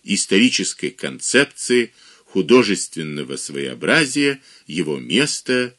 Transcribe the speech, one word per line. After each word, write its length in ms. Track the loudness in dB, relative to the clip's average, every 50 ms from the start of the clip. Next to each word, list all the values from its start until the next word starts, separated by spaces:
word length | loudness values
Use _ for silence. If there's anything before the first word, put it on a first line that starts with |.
| _
исторической 880 | -4 -2 -2 0 2 4 4 4 4 2 0 -2 -4 -6 -6 -8 -8
концепции, 1000 | -8 -8 -10 -10 -10 -8 -6 0 2 2 2 2 -2 -10 -4 0 2 2 0 0 _ _ -20 -20 -20 _ _
художественного 1120 | _ -2 -2 2 6 6 6 6 4 0 -2 -4 -8 -8 -8 -8 -6 -6 -8 -8 -8 -8
своеобразия, 1040 | -10 -10 -10 -8 -8 -8 -8 -8 -6 -2 0 2 2 2 0 0 0 0 0 0 -4 _ _ -20 -20 _
его 320 | -10 -6 -4 -2 -2 -4 -6
места 760 | -4 -2 0 0 0 0 -2 -6 -4 -2 0 0 -2 -4 -8